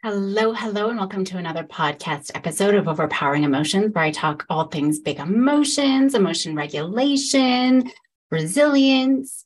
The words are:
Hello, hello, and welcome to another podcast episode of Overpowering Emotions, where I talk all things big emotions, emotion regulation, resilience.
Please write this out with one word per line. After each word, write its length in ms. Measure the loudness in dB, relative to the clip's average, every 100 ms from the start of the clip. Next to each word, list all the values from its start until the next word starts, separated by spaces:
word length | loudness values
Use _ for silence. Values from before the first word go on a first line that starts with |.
Hello, 520 | -4 -4 -2 0 0
hello, 340 | -2 -4 -2 -2
and 100 | -2
welcome 280 | -6 -4 -6
to 120 | -6
another 280 | -6 -8 -10
podcast 680 | -4 -4 -4 -6 -8 -8
episode 400 | -8 -6 0 2
of 140 | 2 2
Overpowering 560 | -2 -2 -2 0 2
Emotions, 500 | 2 2 2 0 0
where 120 | 0 -2
I 60 |
talk 340 | 0 -4 -4 -6
all 180 | -4 -2
things 320 | -2 -2 -2
big 180 | -4 -6
emotions, 960 | -2 2 4 4 2 2 2 4 2 2
emotion 400 | 0 -2 -4 -6
regulation, 1400 | -6 -6 -4 -2 0 0 0 2 2 2 4 2 2 -8 _ _ _
resilience. 1120 | -4 -2 2 4 6 4 4 2 0 -2 -14